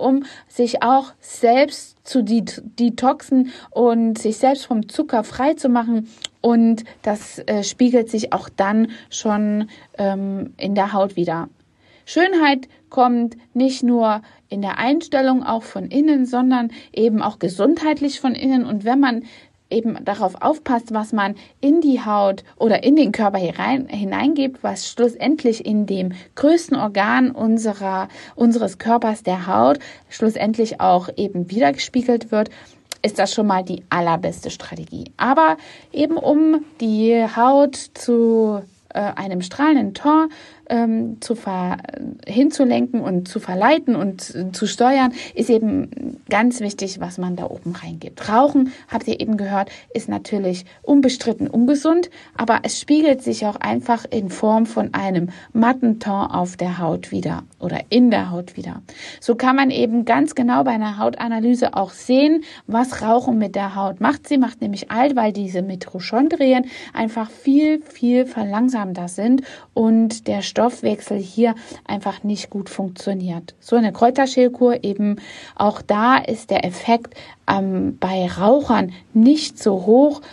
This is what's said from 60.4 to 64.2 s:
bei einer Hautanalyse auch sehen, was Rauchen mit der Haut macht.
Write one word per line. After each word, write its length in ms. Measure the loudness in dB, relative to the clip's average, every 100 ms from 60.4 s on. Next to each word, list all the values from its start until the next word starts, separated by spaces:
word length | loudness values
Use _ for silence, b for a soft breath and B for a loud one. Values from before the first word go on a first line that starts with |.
| 2 2
bei 80 | 2
einer 260 | 0 -2 -2
Hautanalyse 760 | -4 -2 -4 0 2 2 2
auch 180 | 0 -4
sehen, 540 | -6 0 4 4 2 B B -4
was 360 | -2 -2 -2
Rauchen 360 | 0 2 2 0
mit 180 | -2 -4
der 200 | -6 -4
Haut 240 | -6 -2
macht. 260 | -2 -2